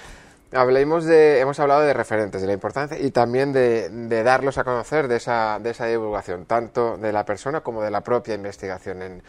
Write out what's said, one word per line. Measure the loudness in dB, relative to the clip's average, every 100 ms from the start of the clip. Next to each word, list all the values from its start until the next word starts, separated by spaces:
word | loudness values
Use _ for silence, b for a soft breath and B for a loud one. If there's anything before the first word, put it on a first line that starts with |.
| B B B B -4
Hablemos | 2 4 4 4 0
de, | 4 6 8 6
hemos | 2 0
hablado | 2 4
de | 4
referentes, | 2 0 0 -2 -2
de | -2
la |
importancia | -2 -4 -4 -6 -4
y | 0
también | 2 2 2 2
de, | 2 2 2 -2
de | -8 -4 0
darlos | 2 2 2 -2
a |
conocer, | -2 -2 -2 -2 0
de | -2
esa, | 0 0 0 -2
de | -6
esa | -4 -2
divulgación, | -2 -2 -6 -6 -8 -2
tanto | -2 -2 -2 -2 -2
de | -2
la | -2
persona | -4 -6 -6 -6
como | -6 -4
de | -4
la | -4
propia | -2 -2 -2 -8
investigación | -8 -10 -10 -10 -10 -12
en, | -12 -16